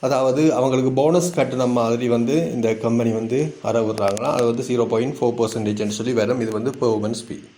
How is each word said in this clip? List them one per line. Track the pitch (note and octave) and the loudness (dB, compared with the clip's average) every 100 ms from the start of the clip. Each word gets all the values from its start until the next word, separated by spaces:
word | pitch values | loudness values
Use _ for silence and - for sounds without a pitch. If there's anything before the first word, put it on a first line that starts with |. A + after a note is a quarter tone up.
அதாவது | C3+ C3 C3 C3 D#3 | 0 2 2 4 2
அவங்களுக்கு | B2 C3 C3 C3 | 4 2 2 2
போனஸ் | C3 C#3+ F3 F3 | 2 4 4 0
கட்டணம் | E3+ C3 B2+ B2 | 0 -2 0 0
மாதிரி | A#2+ A2+ A#2 B2 | 2 2 0 0
வந்து | A#2 A#2 D3 E3 | 0 2 0 0
இந்த | B2 A2+ | -2 -2
கம்பெனி | A2 A#2 A#2 A#2 | 0 0 2 2
வந்து | A2 A2+ B2+ D#3 - | 0 -2 -2 -2 -4
அறவிடுறாங்களா, | A#2 A2 A2 G#2+ G2+ G2+ C3 | -2 0 0 0 -2 0 -2
அது | D3 | 0
வந்து | A#2 A#2 | 0 0
ஜீரோ | B2 A#2+ A2+ | -2 0 2
பாயிண்ட் | A2+ B2+ D3 | 0 -2 0
ஃபோர் | A#2+ A#2 | -2 0
பர்சன்டேஜ்னு | A2+ A#2 G#2 G#2 G#2+ | -2 0 -2 -2 -2
சொல்லி | G#2 A#2 | -2 -2
வரும். | A#2+ G#2+ B2+ | 0 0 0
இது | A2+ | -2
வந்து | G#2+ A#2+ | -2 -4
பெர்ஃபார்மன்ஸ் | C3 A#2+ G#2+ G#2 - - | -2 0 0 -2 -6 -10
ஃபீ. | - - | -14 -14